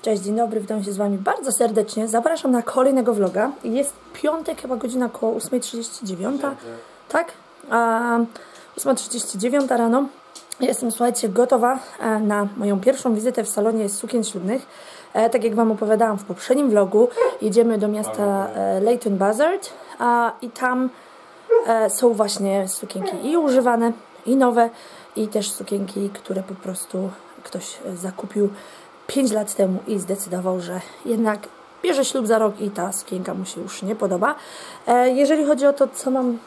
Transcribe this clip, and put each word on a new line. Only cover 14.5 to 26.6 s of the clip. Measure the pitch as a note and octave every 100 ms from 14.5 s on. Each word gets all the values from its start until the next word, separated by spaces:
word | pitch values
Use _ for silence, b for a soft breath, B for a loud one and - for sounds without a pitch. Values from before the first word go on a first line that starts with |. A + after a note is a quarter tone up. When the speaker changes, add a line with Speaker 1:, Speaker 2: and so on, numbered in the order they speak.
| B3+ - B B B B
Speaker 1:
E, | G3 A3+
tak | A3+
jak | A3
wam | G#3+ A3
opowiadałam | G#3+ G#3+ A3 A3+ G3+
w |
poprzednim | G3+ F3+ - C4+ C#4
vlogu, | G#3 F#3+ G#3 A#3+ B B4 B
jedziemy | G#3+ G#3 A#3 A3
do | G#3
miasta, | G#3+ G#3+ - G3+ G3 G3
e, | - G3 F#3+
Leighton | G#3 A#3+ A#3 G3
Buzzard, | G3 G#3+ D#4 G4 - B B B
a, | A#3+ A#3+ A#3 -
i | A#3+
tam, | - B3+ B3+ B3+ B B B B - - A#4 A#4
e, | A3+ A3
są | - B3
właśnie | G#3+ G#3 - G3 G3 F#3+
sukienki | - G3+ F#3+ F3+ - B3
i | E4+
używane, | D4+ B3+ B3 A#3 A#3 A#3 - - -
i | C4+
nowe, | B3+ A#3 A#3 A#3 B B B -
i | G#3+
też | G#3+ G3+
sukienki, | - G3+ G3+ F#3+ G3+ G3+
które | G3+ - F#3+
po | F#3+
prostu | F#3+